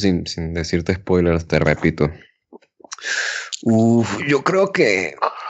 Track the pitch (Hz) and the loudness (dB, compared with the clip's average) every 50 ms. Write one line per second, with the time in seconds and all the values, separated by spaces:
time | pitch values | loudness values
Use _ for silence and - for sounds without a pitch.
0 | 101 98 90 85 82 - - - 82 82 82 85 80 - - 85 82 - 92 92 | 0 0 0 0 -2 -6 -8 -8 -8 -6 -4 -6 -4 -2 -2 -2 0 -2 -4 -2
1 | - - 92 90 87 85 82 82 82 - 82 78 80 78 78 - - 82 80 - | -2 0 2 2 4 2 2 0 0 0 0 2 2 2 2 2 0 0 0 0
2 | 73 73 82 - - _ _ _ _ _ - - _ _ _ _ - - - - | -2 -2 -4 -6 -18 _ _ _ _ _ -20 -20 _ _ _ _ -20 -20 -18 -12
3 | - - - - - - - - - - - - - 117 113 110 113 117 117 117 | -8 -6 -6 -4 -4 -6 -6 -8 -10 -12 -12 -4 0 2 4 4 4 6 4 4
4 | 113 98 101 107 - 143 143 135 - - 180 190 196 190 190 180 160 113 98 95 | 2 0 -2 -4 -2 0 0 0 0 0 0 2 0 2 2 2 2 4 2 2
5 | 90 76 71 - - - - - - | -2 -4 -6 -6 -6 -6 -6 -8 -12